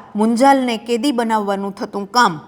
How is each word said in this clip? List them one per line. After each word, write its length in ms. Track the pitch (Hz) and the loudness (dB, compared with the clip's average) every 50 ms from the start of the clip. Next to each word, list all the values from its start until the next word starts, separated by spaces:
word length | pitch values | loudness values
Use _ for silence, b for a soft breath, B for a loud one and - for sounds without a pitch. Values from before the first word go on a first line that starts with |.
| - - - | -6 -10 -4
મુંજાલને 600 | 208 214 226 233 220 269 277 277 269 254 247 226 | -2 0 0 2 4 4 4 4 4 2 -2 -4
કેદી 360 | 214 - 247 240 226 226 294 254 | -4 -4 -4 -4 -2 0 -2 0
બનાવવાનું 600 | 233 233 226 226 220 202 202 196 196 196 202 196 | 0 -2 0 -2 -2 -2 -2 -4 -4 -4 -6 -8
થતું 380 | - 247 214 - 202 202 190 | -8 -10 -8 -8 -8 -10 -2
કામ 300 | - - - 196 165 147 - | 2 2 2 2 2 -2 -10